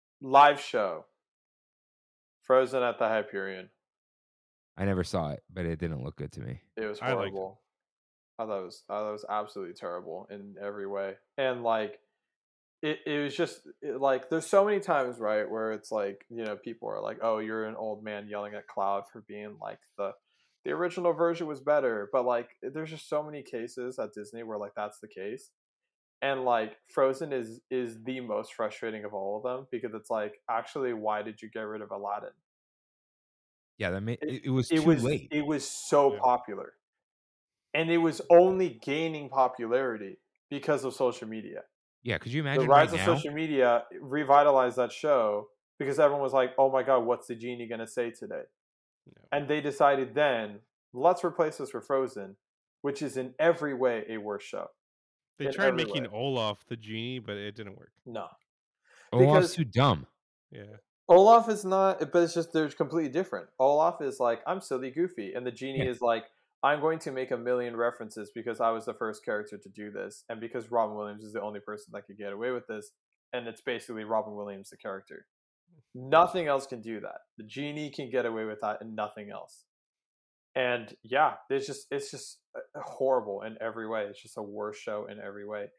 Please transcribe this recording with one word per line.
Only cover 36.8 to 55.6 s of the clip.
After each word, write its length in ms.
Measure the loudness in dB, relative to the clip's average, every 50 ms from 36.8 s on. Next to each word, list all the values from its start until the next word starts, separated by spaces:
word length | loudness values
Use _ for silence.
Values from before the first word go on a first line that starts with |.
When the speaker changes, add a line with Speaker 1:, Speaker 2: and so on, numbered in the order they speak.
| _ _ _ _ _ _ _ _ _ _ _ _ _ _ _ _ _ _ -2
Speaker 1:
And 160 | 0 2 2
it 80 | 2 4
was 220 | 4 2 0 0 6 10
only 400 | 10 10 10 10 6 2 0 -2
gaining 580 | -2 -6 -4 -2 -2 0 -2 -2 -4 -6 -8 -2
popularity 880 | 2 4 4 4 2 -2 -2 0 2 2 2 0 -4 -6 -8 -12 -14 -18 _ _ _ _ _ -10
because 340 | -8 -4 0 0 0 2 0
of 100 | -2 -2
social 340 | 0 0 0 0 -2 -8 -10
media. 360 | -10 -10 -10 -10 -12 -14 -14 _ _ _ _ _ _ _
Speaker 2:
Yeah, 160 | -4 -4 -4 -2
could 140 | -4 -4
you 80 | -4 -2 -2 0 2
Speaker 1:
The 80 | 2
Speaker 2:
imagine 20 | 6
Speaker 1:
rise 280 | 8 8 8 8 6
Speaker 2:
right 0 |
Speaker 1:
of 80 | 4 2
Speaker 2:
now? 20 |
Speaker 1:
social 300 | 2 2 2 2 0 -4
media 520 | -4 -4 -2 0 4 4 6 6 6 4 2 -2 -14 -14
revitalized 760 | -10 -6 -4 0 4 8 8 8 8 8 6 6 4 4 2 0
that 140 | -2 -2
show 580 | -2 -2 2 2 4 4 4 2 0 -2 -4 -8 _ _ _ _ _ -6
because 220 | -4 -2 2 4
everyone 220 | 4 4 4 2
was 100 | 0 2
like, 220 | 4 4 2 4 4 4
"Oh 120 | 4 4
my 120 | 4 2
God, 180 | 4 4 4 4
what's 280 | 4 2 0 0 -2 -10
the 80 | -10
genie 320 | -8 -8 -8 -8 -8 -8 -8
gonna 180 | -8 -8 -8
say 240 | -6 -4 -4 -4 -4
today?" 340 | -4 -10 -12 -10 -10 -10 -10 -12 _ _ _ _ _ _ _ _ _ _ _
Speaker 3:
Yeah. 220 | -20 -20 _ _ -2
Speaker 1:
And 160 | -2 -2 0 0
they 120 | 0 0
decided 540 | 0 -2 2 6 6 6 6 4 0 0 2
then, 480 | 2 4 4 2 0 -2 -6 -8 -14 _ _ _ _ _ _
"Let's 320 | -2 4 4 4 4 4 0
replace 340 | -2 0 0 0 0 0 -6
this 160 | -10 -8 -8
with 120 | -8 -4
Frozen," 500 | 0 0 0 0 -2 -4 -10 -12 -12 -14 _ _ _ _ _ _ _ _ _
which 200 | -6 -4 -4 -4
is 140 | -4 -4 -4
in 180 | -6 -6 -6 -2 2
every 360 | 4 4 4 4 0 -4 -2
way 300 | 0 0 0 0 -2 -6 -6
a 100 | -8 -8
worse 260 | -6 -6 -8 -8 -8
show. 240 | -10 -10 -10 -10 -12 _ _ _ _ _ _ _ _ _ _ _ _ _ -6
Speaker 3:
They 80 | -6
Speaker 1:
In 80 | -4 -2
Speaker 3:
tried 200 | 2